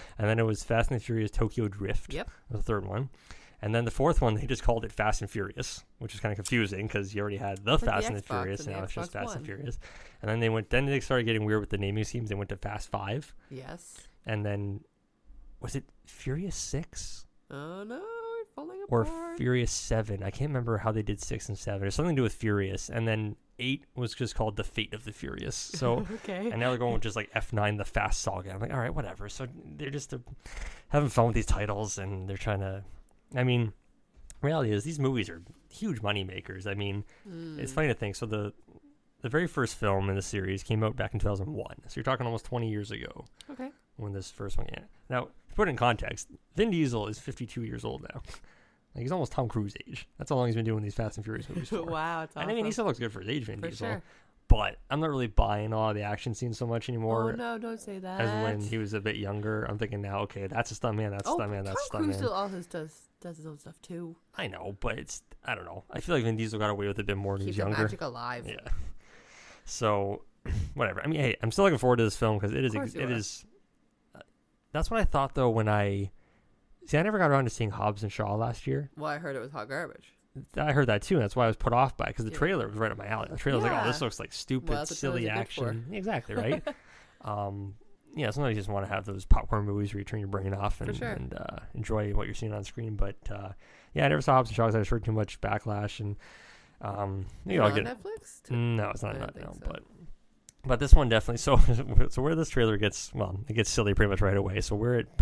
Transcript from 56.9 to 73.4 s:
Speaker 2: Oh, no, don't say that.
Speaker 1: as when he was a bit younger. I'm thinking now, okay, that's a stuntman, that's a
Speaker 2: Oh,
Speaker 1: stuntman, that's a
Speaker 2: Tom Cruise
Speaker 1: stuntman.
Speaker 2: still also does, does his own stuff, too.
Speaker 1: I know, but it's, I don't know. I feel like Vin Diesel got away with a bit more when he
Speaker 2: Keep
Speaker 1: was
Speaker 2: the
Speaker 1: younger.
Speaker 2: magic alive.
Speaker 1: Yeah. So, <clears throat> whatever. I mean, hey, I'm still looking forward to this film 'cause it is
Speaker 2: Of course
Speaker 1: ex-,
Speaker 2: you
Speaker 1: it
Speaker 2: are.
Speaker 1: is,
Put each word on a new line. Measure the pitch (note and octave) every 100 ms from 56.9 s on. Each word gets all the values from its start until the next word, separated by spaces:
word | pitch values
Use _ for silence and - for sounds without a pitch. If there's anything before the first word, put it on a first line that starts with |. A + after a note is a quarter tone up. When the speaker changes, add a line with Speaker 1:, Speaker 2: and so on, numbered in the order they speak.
| A#2+ A2 A2+ A2+
Speaker 2:
Oh, |
no, | D#3+ A#3 A3+
don't | A3+ A3+
say | G#3+ F#3+
that. | F#3 F#3+
Speaker 1:
as | A3 G#3+
when | A3 G#2
he | G#2 A2+
was | G#2
a | G#2+
bit | G#2+ G#2
younger. | G2+ G#2 G#2+ G#2+
I'm | A2 G#2+
thinking | A2 G#2
now, | G2+ G2+
okay, | G#2 G2 F#2+
that's | A#2 -
a | -
stuntman, | A#2+ G#2+ G#2+
that's | G2+ G2+
a |
Speaker 2:
Oh, | E4+
Speaker 1:
stuntman, | G#2 G2+
that's | G2 B4+ C#5+
a |
Speaker 2:
Tom | -
Cruise | -
Speaker 1:
stuntman. | -
Speaker 2:
still | A#3
also | F#3+ G3+ F#3+ F3
does, | F3 D#3 - _ _
does | F3 D#3+
his | D#3
own | D3
stuff, | - D#3+
too. | - E3+ E3+ E3+ _ -
Speaker 1:
I | F3
know, | G2 - G2+
but | A#2+ G#2+
it's, | - - - -
I | - G#2
don't |
know. | F2 F2+ -
I | -
feel | -
like | D#3+
Vin | A2+ A2
Diesel | A2 G#2+
got | G#2+
away | G2+ G2+
with | G2
a |
bit | G#2 G2
more | G2
when | G2
he | G2
Speaker 2:
Keep |
Speaker 1:
was | G2
Speaker 2:
the |
Speaker 1:
younger. | G2 G#2+
Speaker 2:
magic | G#2+ G2+
alive. | C#3 A#2+ B2 B2 A#2+
Speaker 1:
Yeah. | - - - - - - - - - - -
So, | - - A2+ G2+ G2 - - _
<clears throat> | - - -
whatever. | - G#2+ F#2
I | D3
mean, | D#3
hey, | C3 -
I'm | A2+
still | D3
looking | G3 C#3+
forward | B2+ A#2+
to |
this | A2+ -
film | A2 G#2+
'cause | G#2
it | C3
is | C3
Speaker 2:
Of | C3+
course | B3+
Speaker 1:
ex-, |
Speaker 2:
you | -
Speaker 1:
it | C3
Speaker 2:
are. | A#2
Speaker 1:
is, | G2+ -